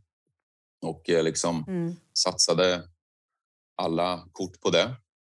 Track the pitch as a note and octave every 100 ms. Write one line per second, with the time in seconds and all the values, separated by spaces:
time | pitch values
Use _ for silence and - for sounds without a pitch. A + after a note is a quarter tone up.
0 | _ _ _ _ _ _ _ - E2+ D#2+
1 | - E2+ D#2+ D2+ F2 E2 D#2 F#3 E3+ F3
2 | _ - - F2+ - - F#2 F2 F2 _
3 | _ _ _ _ _ _ _ - F2 E2
4 | F2+ F2+ - - F#2+ - G#2 E2+ - B2+
5 | _ _